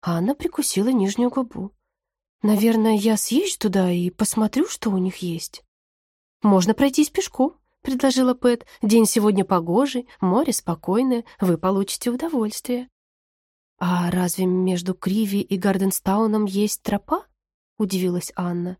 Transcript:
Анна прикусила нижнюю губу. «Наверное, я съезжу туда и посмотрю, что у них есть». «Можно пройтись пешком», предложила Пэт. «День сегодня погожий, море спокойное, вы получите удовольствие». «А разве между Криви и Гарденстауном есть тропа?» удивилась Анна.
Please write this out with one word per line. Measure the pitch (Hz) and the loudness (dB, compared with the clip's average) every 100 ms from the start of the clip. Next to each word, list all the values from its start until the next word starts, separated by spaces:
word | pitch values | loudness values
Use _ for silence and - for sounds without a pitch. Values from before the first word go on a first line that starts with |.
Анна | - 170 185 285 | -2 -2 -2 -2
прикусила | 349 - 285 - 214 | -4 -4 -4 0 0
нижнюю | 262 196 196 247 | 2 0 0 -2
губу. | 247 247 - 190 _ _ _ _ _ _ _ | -2 -6 -8 -12 _ _ _ _ _ _ _
«Наверное, | 208 208 226 226 220 | 0 2 2 2 2
я | 214 214 220 | 2 2 0
съезжу | - 247 392 - | 0 0 -2 -2
туда | 214 190 185 | -2 0 0
и | 175 175 | 0 -2
посмотрю, | - 208 - 214 - 359 | -2 -2 0 0 0 -4
что | - 226 | -4 -2
у | 190 | 0
них | 185 180 | -2 -4
есть». | 180 165 - - _ _ _ _ _ _ _ _ | -8 -8 -10 -16 _ _ _ _ _ _ _ _
«Можно | 214 196 180 | 4 4 4
пройтись | 220 277 269 302 | 2 2 4 0
пешком», | - 381 - 262 - _ _ | 0 -6 0 -2 -2 _ _
предложила | - 262 269 254 254 | -6 0 2 4 2
Пэт. | 247 247 240 - - | 2 2 0 -4 -6
«День | 214 226 214 | 4 4 4
сегодня | - 208 202 | 4 2 2
погожий, | 185 185 170 180 277 254 240 - | 2 0 2 2 2 -2 -8 -4
море | 190 196 302 | 0 2 0
спокойное, | 226 - 165 - 196 262 240 233 - | -2 -4 -6 -2 0 0 -2 -4 -4
вы | 185 165 | 0 0
получите | 185 196 202 - - | 0 0 -2 -4 -4
удовольствие». | 247 330 302 214 - - 247 247 _ _ _ _ _ _ _ _ _ | -4 -4 -2 -2 -6 -6 -6 -8 _ _ _ _ _ _ _ _ _
«А | 180 175 175 | -2 0 0
разве | 180 180 175 185 | 0 -2 0 0
между | 185 185 180 180 | 0 0 -2 -4
Криви | 185 - 202 214 196 | -6 -2 -2 0 -2
и | - 196 | -2 -2
Гарденстауном | 196 196 190 - - 196 220 214 | 0 0 0 -2 -2 0 0 0
есть | 208 196 208 - | -2 0 -2 -2
тропа?» | - 202 - 339 - _ _ _ _ _ | -4 -6 -2 -6 -6 _ _ _ _ _
удивилась | 208 185 180 175 - - | -2 0 0 -2 -6 -6
Анна. | 175 175 175 185 | -6 -4 -6 -10